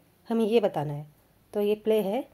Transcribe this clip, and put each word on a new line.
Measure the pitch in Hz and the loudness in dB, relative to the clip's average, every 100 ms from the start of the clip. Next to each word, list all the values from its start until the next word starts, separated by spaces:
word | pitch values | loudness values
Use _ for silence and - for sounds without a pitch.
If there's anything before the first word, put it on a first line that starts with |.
| _ _ - | _ _ -4
हमें | 226 | 0
ये | 220 226 | 2 4
बताना | 202 160 147 | 2 -2 -6
है। | 147 151 - _ _ _ | -6 -10 -20 _ _ _
तो | 208 | -4
ये | 208 | -2
प्ले | 214 214 220 | -2 0 0
है | 190 226 - | 0 -4 -6